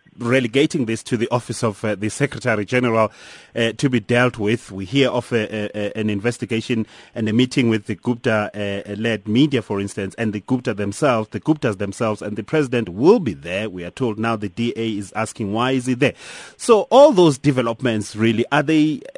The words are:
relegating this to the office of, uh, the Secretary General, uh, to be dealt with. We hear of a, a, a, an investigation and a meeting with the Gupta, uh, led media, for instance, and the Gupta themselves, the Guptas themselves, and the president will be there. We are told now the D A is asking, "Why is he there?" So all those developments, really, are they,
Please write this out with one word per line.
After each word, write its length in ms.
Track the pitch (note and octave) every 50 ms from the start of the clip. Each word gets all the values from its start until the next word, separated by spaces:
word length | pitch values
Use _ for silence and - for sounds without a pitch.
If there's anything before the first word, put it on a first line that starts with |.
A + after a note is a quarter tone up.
| _ _ _ -
relegating 680 | A#2+ A#2 B2 C3+ B2+ A2+ A2+ C3+ D3+ D#3 - D#3+ B2
this 160 | A2 A2+ A2+ -
to 120 | - C3 A2
the 100 | A#2 -
office 320 | A#2 B2 - - A2+ - -
of, 220 | A2+ G2+ - -
uh, 100 | A2 G#2
the 140 | F#2 G#2 A2
Secretary 560 | - - C#3+ C3 - A2+ - B2 A2 G#2 G2+
General, 480 | - B2+ B2+ B2+ A#2+ A2+ A2+ A2 G#2 - - - - - - - - -
uh, 180 | B2 A#2 A2+ A2
to 180 | - - C#3
be 100 | B2+ A#2+
dealt 380 | G2+ - A#2+ A#2+ B2+ B2+ A2+ A#2
with. 340 | G#2 G#2 A#2 - - - G2
We 140 | F#2+ G2
hear 240 | F2+ A#2+ C#3 C3 B2
of 200 | A#2 B2 A#2+ -
a, 140 | B2 A2+ G#2+ - G#2+
a, 160 | G#2+ G#2 G#2+ -
a, 180 | G#2+ G#2 G2+ -
an 140 | A2 G#2+ G#2+
investigation 760 | G#2 G2+ G2 A#2+ A#2+ - A#2+ G#2 A#2 A2+ - - B2 A2+ G#2+ - - - - - -
and 140 | A2 A2+ A2
a 60 | G#2+
meeting 340 | A#2+ - B2+ - C#3+ B2 A#2
with 160 | A2 G#2+ G#2
the 120 | - G#2+
Gupta, 540 | - - A#2+ B2 A#2 - B2 A2 G#2+ G#2 - -
uh, 400 | G#2+ G#2 G2+ G2 G2 - G2+ G#2
led 340 | G2+ A2 A#2 A2+ G#2 - G#2+
media, 320 | G#2+ B2 D3+ D3+ C#3 A#2+
for 180 | G#2 - G#2+ G2
instance, 360 | G2+ G2 - - G2 F#2+ -
and 160 | - A#2 A2 G2+
the 80 | G#2
Gupta 320 | - - C3 B2 B2+ B2 G#2+
themselves, 560 | G2 G#2 G2+ G2 - D#3 C#3 A#2+ A2 G#2+ -
the 120 | - G#2
Guptas 360 | - D3 D#3 - - A#2+ G#2
themselves, 460 | F#2 G#2 G2 G2 - A#2+ A2 G#2+ - -
and 120 | G#2+ G#2+
the 80 | A2+ G#2
president 460 | - - D#3 D3 B2 B2+ A#2+ A2 F2+
will 300 | E2+ G2+ B2+ F3 A3 B3
be 160 | E3+ A#2 E2
there. 340 | C#2 C#2+ E2+ F2+ G2 A2 A2
We 160 | F2+ F2+ E2+
are 60 | F2+
told 280 | - - C3 A#2 G#2+ G#2+
now 180 | A2 A#2 A2+
the 120 | G#2+ G#2+ G2+
D 240 | F2+ - A#2 A#2 -
A 220 | A2+ A2+ A2+ A2
is 160 | G2+ G2+ F#2+ -
asking, 400 | G#2+ A2 - - - A2+ G2 G2+
"Why 200 | A2+ B2 B2+ C3+
is 120 | C3 A#2+
he 80 | C3 B2+
there?" 220 | A#2+ C#3+ A#2+ - - - - - - - - -
So 320 | - - - A#3 G#3 F#3 -
all 220 | A3 C4 C#4+ D#4 B3
those 240 | F3+ F3+ D#3+ C3+
developments, 800 | - - D3 C3+ B2+ A#2+ A#2 A2+ - C3 B2 A2+ G#2+ G#2 - -
really, 300 | G#2+ A2 A2+ A2+ G#2+ A2 -
are 120 | C#3 D3+ D3
they, 400 | C#3+ D#3+ D#3 D3+ D#3 D3+ - - - -